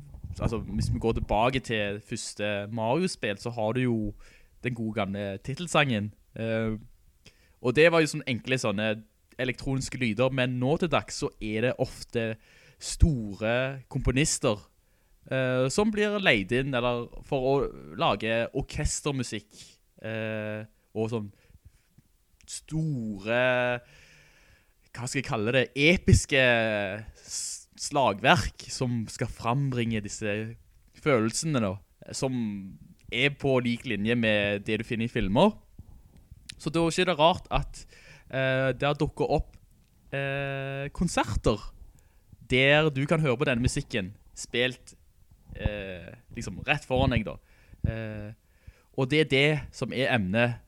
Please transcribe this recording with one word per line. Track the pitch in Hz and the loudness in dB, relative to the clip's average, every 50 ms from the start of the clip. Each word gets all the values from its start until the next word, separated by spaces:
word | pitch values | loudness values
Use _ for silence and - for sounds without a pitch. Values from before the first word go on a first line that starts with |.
| - - - - - - - - | -16 -18 -16 -14 -12 -12 -6 -4
altså, | 104 104 117 107 | -2 -2 -2 -4
hvis | 101 - 101 110 - - | -4 -4 -2 -2 0 0
vi | 113 - | 0 0
går | 110 113 | 2 0
tilbake | 113 113 - - 107 104 113 127 127 131 | 0 0 0 0 2 4 4 4 2 0
til | - - 117 107 104 101 101 107 | -2 -2 -2 -2 -2 -2 -4 -8
første | - - 123 110 - - - - 104 104 104 101 101 104 | -8 -10 -8 -8 -8 -10 -6 -4 -4 -2 -2 -4 -4 -6
Mario-spill, | 113 117 110 113 127 165 185 180 - - - 107 101 - | -4 -2 0 0 2 2 0 -2 -2 -4 -4 -4 -4 -4
så | - 120 | -6 -6
har | 117 117 107 110 | -4 -2 -2 0
du | 117 127 | 0 2
jo | 127 123 117 110 107 104 - - - - - - - _ _ _ | 2 2 2 0 -2 -4 -6 -10 -16 -20 -20 -20 -20 _ _ _
den | - - 123 | -6 -6 -4
gode | 117 113 110 107 | -4 -4 -4 -2
gamle | 110 101 95 98 101 104 98 95 95 | -2 -2 -2 -2 -4 -4 -6 -8 -8
titelsangen. | - - 131 - 175 165 - 160 147 135 120 104 104 104 - _ _ _ - | -8 -10 -8 -8 -4 0 2 2 4 4 2 0 0 -2 -6 _ _ _ -10
Eh, | - 113 113 113 113 113 110 110 107 - - - _ _ _ _ _ _ - - _ _ _ _ _ | -6 -4 -2 0 0 0 -2 -2 -4 -8 -14 -20 _ _ _ _ _ _ -20 -20 _ _ _ _ _
og | - 127 117 | -2 2 6
det | 147 160 170 | 6 8 8
var | 165 165 | 8 6
jo | 156 | 4
sånne | 143 - 151 - - | 2 0 -4 -4 -4
enkle | 127 107 - 123 131 | -4 -4 0 -2 0
sånne | 127 - 110 101 101 107 110 107 110 110 - _ _ _ _ _ - | 0 0 0 0 0 0 0 -2 -2 -6 -14 _ _ _ _ _ -4
elektroniske | 131 127 117 - - 139 135 131 104 - - 127 | -4 -4 -4 -4 -4 -4 -2 -2 -4 -6 -4 -2
lyder, | 127 113 104 104 127 131 | -2 0 2 2 2 2
men | 135 131 123 127 127 123 | 2 0 0 0 0 0
nå | 123 131 160 175 | 0 0 0 0
til | 190 165 | 0 0
dags | 135 113 - - - - | 0 0 0 -2 -6 -6
så | - - - - | -6 -6 -6 -8
er | 107 107 107 110 | -6 -4 -2 0
det | 117 123 120 - | 0 0 0 -2
ofte | 131 - - - - - - 120 113 110 110 - _ _ - - - - _ _ | -4 -4 -4 -10 -14 -8 -6 -4 -4 -4 -6 -8 _ _ -20 -20 -20 -20 _ _
store | - - - - - 170 143 120 107 104 98 90 107 110 120 123 131 135 139 135 127 _ | -10 -10 2 4 4 4 4 2 -2 -6 -6 -4 0 0 2 2 0 -2 -4 -10 -10 _
komponister, | - 143 117 131 123 131 156 151 - - - 127 104 101 - - _ _ _ _ _ _ _ _ _ _ _ - | -6 -2 0 2 2 2 2 2 0 2 2 2 2 0 -4 -12 _ _ _ _ _ _ _ _ _ _ _ -4
eh, | 135 131 131 127 127 127 127 131 | -2 -2 0 0 2 2 2 2
som | - - 208 226 | 2 2 2 2
blir | 208 208 208 208 208 208 | 2 0 0 0 0 2
leid | 190 175 135 107 95 87 | 4 4 4 4 4 2
inn, | 123 123 139 143 135 | 0 0 0 0 0
eller | 120 120 123 120 120 120 - - - - | 0 0 0 0 -2 -4 -8 -12 -16 -6
for | - 151 135 127 131 | -4 -2 0 2 2
å | 139 139 117 76 - 69 65 69 80 107 | 2 2 0 -2 -6 -10 -14 -12 -4 -2
lage | 165 147 107 101 110 110 113 117 117 - - | 0 0 0 0 0 0 0 0 0 -2 -4
orkestermusikk, | 135 131 - - - 151 - - - - 147 139 131 120 - 113 104 - _ - - - - - _ _ _ _ - | -6 -6 -4 -4 -4 -2 -2 -4 -4 -4 -4 -2 -2 -4 -4 -8 -10 -10 _ -20 -20 -20 -20 -20 _ _ _ _ -12
eh, | - 110 110 110 110 110 110 107 107 107 107 107 110 - _ _ _ _ - | -10 -8 -6 -6 -4 -4 -4 -6 -6 -6 -8 -8 -10 -14 _ _ _ _ -4
og | 107 113 113 | -4 -2 -2
sånn | 120 113 104 101 - _ _ _ - _ _ - - _ _ _ _ - _ _ _ _ _ _ _ _ - | -2 -4 -6 -8 -12 _ _ _ -20 _ _ -20 -20 _ _ _ _ -20 _ _ _ _ _ _ _ _ -18
store, | - - - - - 151 160 160 160 147 123 113 110 104 95 95 110 117 123 127 127 123 123 123 123 123 120 - - - - - - - - - _ _ _ _ _ - _ _ _ _ _ _ _ - | -16 -16 -16 -10 -6 -4 -2 -2 -2 -2 -2 -4 -6 -6 -6 -2 0 2 2 4 4 4 2 2 0 -2 -4 -6 -12 -20 -20 -20 -20 -20 -20 -20 _ _ _ _ _ -20 _ _ _ _ _ _ _ -12
hva | - 120 | -10 -8
skal | 127 - 139 | -4 -4 -4
jeg | 135 | -2
kalle | - 139 113 104 113 127 131 | -2 -2 0 0 2 2 2
det, | 120 - - | 0 0 0
episke | 135 143 160 180 185 - - 190 - - - 147 135 131 123 120 113 113 113 107 104 101 95 98 107 110 - - - | 4 4 4 4 4 6 6 6 6 6 4 4 6 6 6 6 6 4 2 2 0 0 -2 -4 -6 -10 -14 -18 -20
s-, | - - - - - - - - - _ _ - | -14 -12 -10 -8 -8 -8 -10 -12 -16 _ _ -12
slagverk | - - 139 147 131 110 101 98 104 135 175 143 - - - - - - | -8 -2 0 2 4 4 2 4 4 4 6 4 2 -2 -8 -10 -12 -12
som | - - 135 123 120 117 107 - | -6 -4 -2 -2 -2 -2 -4 -6
skal | - - 127 113 | -6 -6 -8 -8
frambringe | - - - 113 120 139 143 135 127 120 117 113 113 107 | -6 -4 -2 0 0 0 0 0 0 0 0 0 -2 -2
disse | 101 101 - - 110 104 101 107 110 113 117 - - - _ - - _ _ - | -4 -6 -8 -6 -4 -4 -4 -4 -6 -8 -12 -16 -20 -20 _ -20 -20 _ _ -4
følelsene | - 151 135 113 110 117 - - 160 165 151 123 | 2 4 4 4 4 2 0 0 0 0 2 2
da, | 110 95 95 101 - _ _ _ - - 113 | 2 0 -2 -4 -10 _ _ _ -16 -12 -6
som | - 143 131 127 123 117 107 101 98 95 95 - - - - - - - - | -4 -2 -2 -2 -2 -2 -4 -6 -8 -10 -12 -14 -18 -20 -20 -20 -20 -12 -6
er | 101 117 135 143 143 | -2 0 0 0 0
på | - - 139 131 127 123 | 0 0 2 2 2 2
lik | 120 117 117 - | 0 -2 -2 -4
linje | 123 107 98 104 110 120 | -4 -4 0 0 0 2
med | 120 113 110 107 104 101 101 104 101 101 | 2 2 2 2 2 2 0 0 -2 -2
det | 110 110 107 | -2 -2 -2
du | 113 | -2
finner | - 123 110 117 120 | -4 -4 -4 -4 -2
i | |
filmer. | - 123 101 95 98 127 185 214 208 - - _ - - - - - - - - - - - _ - - - - - - | -2 -2 0 2 4 4 4 4 4 0 -8 _ -20 -20 -20 -20 -20 -20 -20 -20 -20 -20 -20 _ -20 -20 -20 -20 -20 -10
Så | - 160 143 | -8 -2 0
da | 165 | 2
er | 165 165 | 2 2
det | 156 180 180 | 2 2 2
ikke | 185 170 143 | 2 4 6
rart | 151 170 185 - - - - | 6 6 6 2 -2 -2 0
at, | 139 - - - - - - - - - - - - - - - | 0 0 -2 -8 -16 -18 -20 -20 -20 -20 -20 -20 -20 -14 -6 -2
eh, | 135 131 131 131 131 135 135 123 | 0 0 2 2 2 2 0 0
det | 123 | 0
har | 143 143 147 143 | 0 0 2 0
dukket | 156 139 - - 143 - | -2 -2 0 -2 0 2
opp, | 143 156 - - - - - _ _ _ _ _ _ _ _ - | 2 0 0 -4 -12 -20 -20 _ _ _ _ _ _ _ _ -10
eh, | - 139 139 139 139 139 139 139 139 135 135 139 135 139 139 143 | -6 -6 -4 -4 -4 -4 -4 -4 -6 -6 -6 -6 -6 -8 -8 -8
konserter | - - 185 170 - 254 269 - 104 - - 135 110 101 - - - - - - - - - - _ _ _ _ - - - - | -4 -2 -2 0 2 0 0 0 -2 0 2 2 0 0 -4 -10 -14 -16 -20 -20 -20 -20 -20 -20 _ _ _ _ -20 -20 -4 0
der | 127 127 135 139 147 151 156 156 | 4 4 6 6 6 6 6 4
du | 139 135 139 | 2 0 0
kan | 147 175 160 | 2 2 2
høre | 156 139 120 120 | 2 2 2 2
på | 151 | 0
denne | 147 127 117 | 0 0 2
musikken | 123 127 - 147 - - - 110 92 92 104 - _ - - | 0 0 -2 -2 -4 -4 -4 -4 -4 -4 -8 -14 _ -20 -16
spilt, | - - - - 120 123 127 123 - - - - - _ _ _ _ _ _ - - _ - - | -16 -10 -4 -2 0 0 0 -2 -8 -16 -20 -20 -20 _ _ _ _ _ _ -20 -20 _ -18 -10
eh, | - 101 107 104 104 98 95 92 87 85 - - 120 - - - | -6 -4 -4 -4 -4 -8 -10 -10 -12 -14 -16 -18 -20 -20 -14 -12
liksom | 117 113 117 92 87 - | -10 -10 -10 -10 -6 -2
rett | 131 151 160 - | -2 -2 -2 -2
foran | - 131 127 135 131 123 | 0 2 2 4 4 2
deg | 113 104 - | 0 -2 -4
da. | - - - _ _ - - - - - - | -6 -10 -14 _ _ -20 -20 -20 -6 -4 -4
Eh, | - 110 113 110 107 107 107 104 104 110 - _ _ _ _ _ - - _ _ _ _ | -4 -2 -4 -8 -8 -10 -10 -12 -12 -14 -16 _ _ _ _ _ -20 -20 _ _ _ _
og | - 135 123 | -4 -2 2
det | 147 156 | 2 2
er | 156 - | 4 4
det | 139 135 143 147 156 143 - - | 4 4 4 4 2 0 -4 -8
som | - - 131 110 | -8 -8 -6 -4
er | 82 117 135 - | -2 -2 0 2
emnet | 127 117 95 90 98 113 120 123 120 - - | 2 2 2 2 2 2 2 2 0 -4 -12